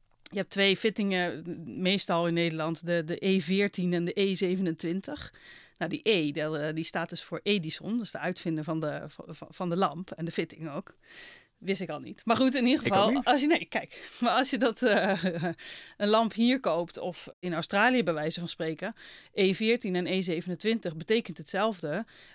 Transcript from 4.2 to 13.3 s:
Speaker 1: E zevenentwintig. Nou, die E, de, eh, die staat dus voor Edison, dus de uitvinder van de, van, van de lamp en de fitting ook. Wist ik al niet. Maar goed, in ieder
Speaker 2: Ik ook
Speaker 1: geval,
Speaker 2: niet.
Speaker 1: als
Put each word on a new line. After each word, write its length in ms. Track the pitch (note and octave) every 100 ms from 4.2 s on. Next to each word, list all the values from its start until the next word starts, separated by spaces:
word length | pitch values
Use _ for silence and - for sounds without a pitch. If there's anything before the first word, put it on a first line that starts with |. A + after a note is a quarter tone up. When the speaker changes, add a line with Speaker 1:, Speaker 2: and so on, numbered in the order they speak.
Speaker 1:
E 140 | G3 F#3
zevenentwintig. 960 | F#3 F#3 F#3 D#3+ E3+ F#3 - - - - - - - _
Nou, 140 | E3
die 100 | -
E, 280 | G#3 G3+ D3+
de, 100 | D3
eh, 340 | D#3 D#3 D3+ D#3+
die 80 |
staat 260 | E3 F3+ E3+
dus 140 | E3+
voor 160 | - E3
Edison, 540 | - G#3 D#3 - - A#3+
dus 140 | G3+
de 80 | -
uitvinder 440 | D#3 F3+ F3 D#3
van 160 | D3+ D#3+
de, 240 | D#3 C#3+ D3+
van, 400 | - - D#3+ -
van 200 | - F3+
de 80 | E3+
lamp 340 | F#3 D3+ F#3+
en 140 | - D#3+
de 60 |
fitting 380 | - E3 - D#3
ook. 260 | C#3+ - _ _ - - - _ _
Wist 240 | F3 G3
ik 80 | F#3
al 100 | D3+
niet. 260 | B2+ - -
Maar 100 | A3+
goed, 200 | C4 C4+
in 100 | B3
ieder 200 | D4 -
Speaker 2:
Ik 60 |
ook 60 | G3
Speaker 1:
geval, 160 | G#3+
Speaker 2:
niet. 120 | C4+
Speaker 1:
als 160 | -